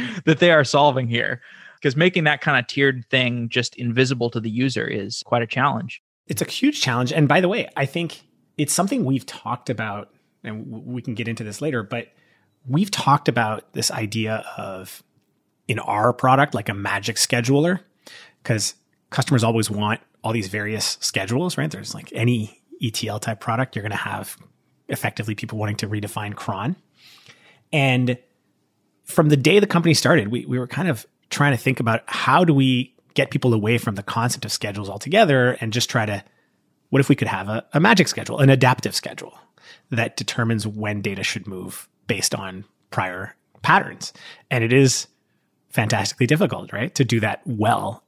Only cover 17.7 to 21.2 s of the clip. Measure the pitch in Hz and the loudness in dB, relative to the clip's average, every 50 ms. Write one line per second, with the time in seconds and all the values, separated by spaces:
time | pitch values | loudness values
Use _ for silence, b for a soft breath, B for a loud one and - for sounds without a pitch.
17.7 | 185 175 - _ _ B B B B B B B B B B - 117 107 98 - | 0 -2 -4 _ _ B B B B B B B B B B -2 -2 -2 -2 -4
18.7 | - _ _ _ _ _ _ - - - 131 - 143 123 107 113 117 113 110 - | -8 _ _ _ _ _ _ -10 -4 -2 0 2 2 4 4 4 2 2 0 -2
19.7 | 104 101 104 104 110 - _ _ _ _ - 113 113 117 101 95 101 110 104 104 | -2 -2 -2 -2 -2 -4 _ _ _ _ -6 -4 -4 -4 -4 -4 -6 -6 -6 -4
20.7 | 110 101 - - - - - - - - | -4 -4 -4 -4 -6 -6 -6 -4 -4 -4